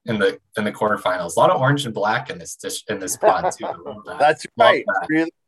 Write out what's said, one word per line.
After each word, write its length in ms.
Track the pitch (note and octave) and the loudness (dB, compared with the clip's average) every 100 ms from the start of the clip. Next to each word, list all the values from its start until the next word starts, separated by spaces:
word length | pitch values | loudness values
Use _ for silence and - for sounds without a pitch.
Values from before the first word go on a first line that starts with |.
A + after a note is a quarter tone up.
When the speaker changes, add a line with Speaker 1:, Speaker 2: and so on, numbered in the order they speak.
Speaker 1:
in 140 | A#2 G#2 | -6 0
the, 200 | G2 - _ A2+ | 0 -2 _ -6
in 80 | |
the 80 | G#2 | -4
quarterfinals. 640 | - G#2+ G2+ - F#2 E2+ - | -2 -2 0 -2 -2 -2 2
A 40 | |
lot 100 | D#3 | 4
of 100 | F3+ | 4
orange 260 | C3 C#3+ B2 | 2 0 -2
and 80 | |
black 360 | G#2+ G#2 A#2+ - | -2 0 -2 -4
in 80 | F2+ | -12
this 160 | - | -12
dish, 300 | - F#2+ - - | -12 -10 -8 -8
in 120 | G2+ | -8
this 160 | F#2 - | -6 0
pod 360 | - F3+ F3+ - | 2 4 0 -4
too. 100 | F3 | -8
I 60 | |
love 320 | E3+ - - - | -10 -12 -14 -10
that. 120 | - | 2
Speaker 2:
<laughs> 60 | |
That's 220 | D3 D#3 - - | 2 2 -2 4
Speaker 1:
Love 160 | - | 4
Speaker 2:
right. 120 | D#3 - | 4 0
Speaker 1:
that. 200 | F#2+ - | -4 0
Speaker 2:
Three 160 | D#3 | 0
of 40 | E3 | 0
the 60 | - | -6